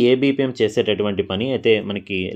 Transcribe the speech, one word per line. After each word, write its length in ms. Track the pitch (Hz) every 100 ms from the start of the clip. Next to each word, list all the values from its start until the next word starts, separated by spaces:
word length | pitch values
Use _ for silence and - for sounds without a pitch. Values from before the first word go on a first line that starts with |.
| 120
ఏబీపీఎం 440 | 127 143 139 131 127
చేసేటటువంటి 640 | 107 123 107 101 104 98
పని. 220 | 95 95 127
అయితే 300 | 123 117 110
మనకి 500 | 98 101 - 95 92